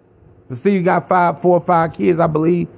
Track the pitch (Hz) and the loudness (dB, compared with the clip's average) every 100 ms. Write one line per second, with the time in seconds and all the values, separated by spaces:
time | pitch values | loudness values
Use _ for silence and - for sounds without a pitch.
0 | _ _ - _ - 127 196 196 175 175 | _ _ -20 _ -16 -4 -2 0 0 -2
1 | - 185 175 156 180 175 - 175 165 - | 0 0 0 0 0 0 2 0 0 -2
2 | 196 165 165 151 160 175 165 | -2 0 0 0 0 0 -4